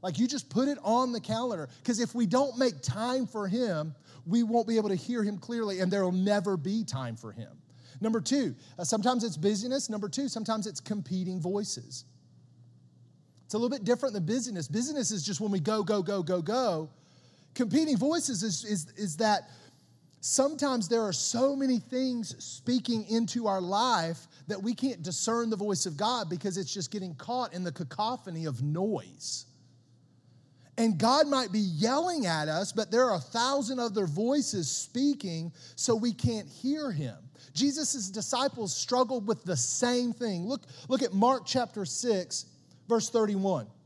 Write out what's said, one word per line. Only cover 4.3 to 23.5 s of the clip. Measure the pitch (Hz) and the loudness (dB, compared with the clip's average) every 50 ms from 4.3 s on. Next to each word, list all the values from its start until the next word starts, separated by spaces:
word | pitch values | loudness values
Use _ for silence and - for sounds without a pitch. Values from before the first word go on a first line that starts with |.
| 196 233 | 2 4
won't | 233 214 226 240 226 | 4 4 4 2 2
be | 202 226 | 4 2
able | 220 214 208 | 2 4 2
to | 196 | 0
hear | 170 - - 247 240 208 | -2 -2 -2 -2 0 0
him | 202 208 | 0 -2
clearly, | - - - 240 233 226 202 190 180 | -4 -8 -6 -4 -2 -2 -2 0 0
and | 190 180 | 0 2
there'll | 196 202 190 180 | 2 2 2 2
never | 180 185 190 202 208 208 175 208 196 | 2 2 4 4 4 2 2 0 -2
be | 175 135 170 202 226 214 | -2 -2 -2 -2 -2 -2
time | - - 135 131 120 113 | -4 -4 -6 -6 -6 -8
for | 113 - 110 | -8 -12 -14
him. | - 117 113 - - - - _ - - - - - 131 | -12 -12 -12 -12 -14 -20 -20 _ -20 -20 -20 -14 -6 -2
Number | 190 220 226 220 | 0 2 2 0
two, | 147 - 262 285 254 160 - - - - - - | 2 2 2 2 2 0 -2 -6 -14 -20 -12 -8
uh, | 175 | -2
sometimes | - 226 220 214 247 254 247 220 | 0 0 2 4 4 4 4 0
it's | 233 156 | -2 -4
busyness. | 151 156 202 214 196 214 247 262 277 277 | 0 0 2 2 2 -2 -2 -2 -2 -2
Number | - 214 208 196 196 | -2 -4 -4 -4 -4
two, | - - 285 254 | -2 -2 -4 -2
sometimes | - 226 214 - 220 220 190 | -2 -4 -2 -2 -2 -2 -2
it's | 214 170 - | -6 -8 -10
competing | - - 214 208 - - 185 185 185 185 185 185 | -6 -6 -6 -6 -4 -4 -4 -2 -2 -2 -4 -2
voices. | 156 180 190 202 208 - - - 117 - - - - - - - _ - - - - - - - - - - - - - _ - - - _ _ _ _ _ _ _ | -2 -2 -2 -2 -2 -4 -6 -10 -10 -14 -16 -16 -16 -18 -20 -20 _ -20 -20 -20 -20 -20 -20 -20 -20 -20 -20 -20 -20 -20 _ -20 -20 -20 _ _ _ _ _ _ _
It's | _ - | _ -2
a | |
little | 214 233 247 | 0 0 0
bit | 269 262 208 | -2 -2 2
different | 196 240 240 - 269 208 | 2 2 2 2 -2 0
than | 202 165 | 0 0
busyness. | 151 220 262 226 247 220 175 147 | 0 0 0 -2 -4 -6 -6 -6
Busyness | 120 143 214 247 294 302 285 226 - | -2 -2 -2 -2 0 -2 -2 -2 -2
is | 214 190 139 | -2 -4 -4
just | 196 190 135 | -4 -4 -2
when | 208 208 | -2 0
we | 202 180 | 0 0
go, | 147 220 214 220 208 | 2 2 0 0 2
go, | - 214 208 | 2 2 0
go, | 180 180 202 196 175 | 2 0 -2 -2 0
go, | 151 185 180 | 0 0 0
go. | 165 170 214 254 254 226 175 156 156 151 - _ _ _ _ - _ - _ _ _ _ - | 0 0 0 2 2 2 0 0 -4 -6 -12 _ _ _ _ -20 _ -20 _ _ _ _ -4
Competing | - 247 208 175 294 320 311 277 | -2 -2 2 4 2 4 4 2
voices | 190 214 285 320 349 - - 254 170 | 4 4 2 2 2 0 -2 -4 -2
is, | 196 226 170 - - | -2 -2 -4 -4 -2
is, | 214 208 180 151 - - | -2 -2 -2 -2 -8 -8
is | - 208 185 147 | -6 -6 -6 0
that | 156 220 214 208 185 - - - - - - _ _ _ _ - _ _ - _ _ | 2 4 4 4 2 0 -8 -20 -20 -20 -20 _ _ _ _ -20 _ _ -20 _ _
sometimes | - - - - 262 285 320 277 285 285 254 240 202 | -4 0 4 4 4 4 2 0 0 2 2 0 2
there | 165 233 226 | 2 2 2
are | 220 202 175 | 2 2 0
so | - - - - 233 254 277 285 | -2 -2 -2 2 4 4 4 4
many | 269 277 262 254 226 | 2 2 4 4 2
things | - - 254 254 262 262 247 240 220 - - - - | 2 -2 -2 0 0 0 0 -2 -4 -6 -8 -12 -12
speaking | - - - - - 247 254 - - 233 220 208 | -14 -14 -8 -2 0 0 2 2 2 0 0 0
into | 175 220 233 233 185 - 247 233 | 2 2 2 2 2 -2 0 0
our | 208 | 2